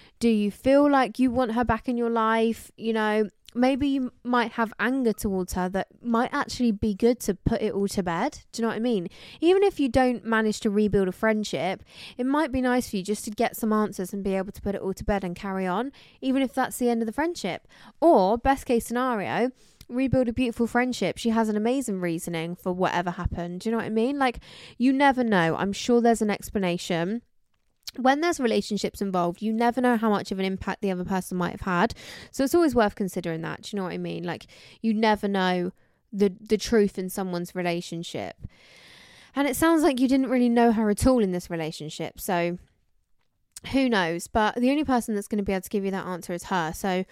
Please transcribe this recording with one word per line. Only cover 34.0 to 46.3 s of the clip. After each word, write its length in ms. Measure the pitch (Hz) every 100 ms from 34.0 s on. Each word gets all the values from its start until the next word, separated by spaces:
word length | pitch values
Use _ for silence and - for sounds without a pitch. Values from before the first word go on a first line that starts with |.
| 175 170
Like, 240 | 175 160 - - - -
you 140 | 220
never 320 | 214 220 208 202
know 460 | 196 185 180 180 - _ _ _
the, 200 | 196 202 185
the 160 | - 214
truth 400 | - 226 202 -
in 140 | 185
someone's 460 | 202 185 175 175 185
relationship. 800 | 175 170 - 165 170 123 95 - - _ - - - - - - -
And 140 | 269 285
it 80 | 262
sounds 260 | 330 330
like 160 | 302 254
you 80 | 254
didn't 240 | 269 262
really 180 | 254 240
know 220 | 233 233
her 180 | 220 214
at 160 | 208
all 160 | 262 254
in 120 | 196
this 180 | 180 -
relationship. 680 | 170 160 - 151 - 160 -
So 380 | - 180 175 180 - _ _ _ _ _ _ _ _ - -
who 160 | 269 262
knows? 400 | 214 165 170 -
But 260 | 226 214
the 160 | - 247
only 140 | 285
person 320 | 277 247 226 208
that's 100 | -
gonna 160 | 208
be 100 | 196
able 100 | 190
to 60 | -
give 160 | 208
you 60 | 196
that 160 | 190 185
answer 260 | 175 -